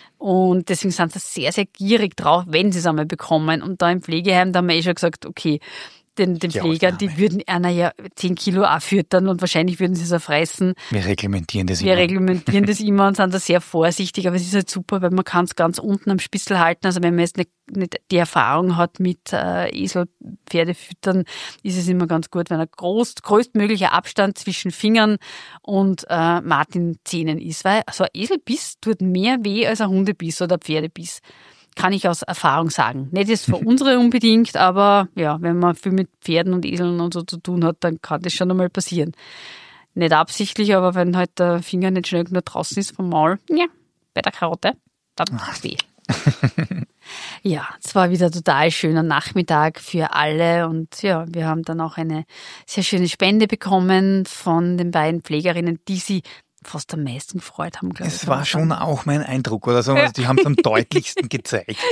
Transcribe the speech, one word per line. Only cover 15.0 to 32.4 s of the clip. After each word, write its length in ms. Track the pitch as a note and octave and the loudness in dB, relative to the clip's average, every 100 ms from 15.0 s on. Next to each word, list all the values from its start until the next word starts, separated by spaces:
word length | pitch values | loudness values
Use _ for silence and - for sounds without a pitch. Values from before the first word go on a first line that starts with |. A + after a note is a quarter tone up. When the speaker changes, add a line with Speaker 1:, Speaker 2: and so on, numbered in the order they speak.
Speaker 1:
weil 80 | F3+ | 0
man 120 | F#3 | 0
kann's 300 | F3+ F3+ F3 | 0 -2 -2
ganz 240 | - E3 F3 | 0 0 0
unten 320 | G#3+ G3 - | -2 -2 0
am 80 | F#3+ | -2
Spitzel 400 | - G3 - F#3+ | -2 -8 -2 2
halten. 260 | E3 F3 F#3+ | 2 0 -2
Also 140 | F3+ | 0
wenn 140 | F3 | 0
man 60 | F3 | 2
jetzt 160 | E3+ - | 0 -2
nicht, 120 | E3+ _ - | -6 _ -12
nicht 260 | G3 F3+ - - | -8 -6 -8 -2
die 60 | F3 | 0
Erfahrung 600 | E3 - A#2 D3+ F3+ E3+ | 2 0 2 2 2 2
hat 220 | E3+ - | 0 0
mit, 340 | F3+ F3 - | -2 -2 -6
äh, 380 | - F3+ F3 F3 | -4 -2 -2 -4
Esel, 380 | - F#3 F3+ F3 _ - G3 - | -6 -4 -4 -6 _ -20 -20 -4
Pferde 280 | F3 E3 | -2 -2
füttern, 500 | F3 - - F#3+ F#3 F3 - - - | -4 -12 -6 0 0 -2 -8 -16 -10
ist 160 | G3+ F3+ | -6 -2
es 80 | F3 | 0
immer 200 | F3+ E3 | 0 2
ganz 200 | E3 E3 | 0 -2
gut, 200 | F3 E3+ | -6 -4
wenn 100 | D#3+ | -4
ein 60 | E3 | -4
groß-, 560 | - F3 G#3+ A#3+ - | -4 -2 0 -2 -4
größtmöglicher 720 | - G#3 B3 G#3+ G3+ G#3 F#3 | 2 2 2 0 0 2 2
Abstand 440 | E3 - - G3 - | 0 -2 0 0 0
zwischen 360 | - F3 F#3 | -6 -4 -6
Fingern 440 | - G#3+ A3+ G#3+ G#3 - - - - | -2 2 4 4 0 -6 -18 -20 -18
und, 420 | - G3 G3 F3+ - | -2 2 2 0 -2
äh, 300 | E3+ E3 E3+ | 0 2 0
Martin 580 | - C#3+ D3+ F3+ E3+ D#3+ | 0 0 0 -2 -4 -4
Zähnen 340 | - F3 D#3+ D#3 | -6 -4 -2 -4
ist, 260 | E3 D#3+ | -6 -4
weil 180 | F#3+ G#3+ - | 0 0 -2
so 120 | - | -2
ein 60 | F#3 | -2
Eselbiss 640 | - G#3+ F#4 - C4 - - | -2 -4 -4 -2 -6 -6 -6
tut 200 | A3 A3 | -4 0
mehr 380 | F#3+ F#3 G#3+ B3+ | 0 2 0 0
weh 240 | G#3 G#3 A3+ | -2 0 0
als 140 | A3+ | 0
ein 80 | G#3 | 0
Hundebiss 540 | F#3+ G3 G3 E3 - | 2 0 -2 -6 -4
oder 140 | F3 F3 | 0 -2
ein 40 | |
Pferdebiss. 600 | - D#3 D#3+ - E3+ - - - - _ _ - | 0 -4 -4 -10 -14 -14 -18 -20 -20 _ _ -4
Kann 160 | F#3 | -2
ich 160 | G3 F3+ | 0 0
aus 140 | E3+ | -2
Erfahrung 460 | - F3+ | -6 -2